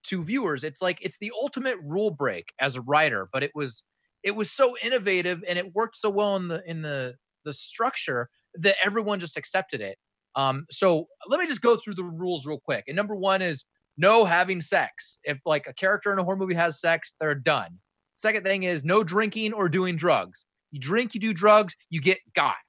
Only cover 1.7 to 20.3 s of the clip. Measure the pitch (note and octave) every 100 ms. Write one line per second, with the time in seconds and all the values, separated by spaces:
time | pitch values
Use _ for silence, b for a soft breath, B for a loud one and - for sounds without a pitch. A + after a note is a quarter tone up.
1.7 | G3+ D3 F3+ G#3+ D3+ C3+ F2+ - - C3+
2.7 | B2+ A#2+ D3 D#3 G#2+ F#2+ C3 C#3+ D3+ C#3
3.7 | A2 _ _ _ _ F#3+ G#3 G#3 - C4
4.7 | A#3+ A3 B3+ G3 F#3 F3 F3 F3+ F3 F#3
5.7 | F3+ A3 - G#3+ G3+ G#3 G3 F3 D#3+ -
6.7 | E3 D3+ C#3 B2+ B2 _ _ D3+ C#3 -
7.7 | - A#3 - - B2 A#2+ _ _ F3+ F#3
8.7 | F#3+ F#3+ G#3+ G#3 G3+ E3+ - - F#3+ F#3+
9.7 | B2+ G2 G2 _ _ _ C3+ C3+ C3 E3
10.7 | - F#3+ D#3+ E3 _ - D4 E4+ A#3 A#3
11.7 | A3+ A3 F#3 F3+ E3 F3+ F3 C#3 D3+ -
12.7 | A#2+ A2+ E3 G#3 G#3 F#3+ F#3+ F3+ C#3+ -
13.7 | _ _ - F3+ A3+ G3 E3+ F#3 F3+ D#3+
14.7 | E3+ B2 - - - D3 C#3 E3 D3+ C#3
15.7 | C3 F#3+ G3+ G#3 G3 F3+ G3 F#3+ E3+ E3+
16.7 | D#3+ E3+ E3 - _ D#3 C#3+ C3 C#3+ G2
17.7 | - _ _ _ - G#3+ G#3+ F#3+ G3 F3+
18.7 | E3+ C#3+ G3+ F3+ F#3+ A3 G#3+ G#3+ A3 F3+
19.7 | F3+ F#3 E3 F3 B2+ F#2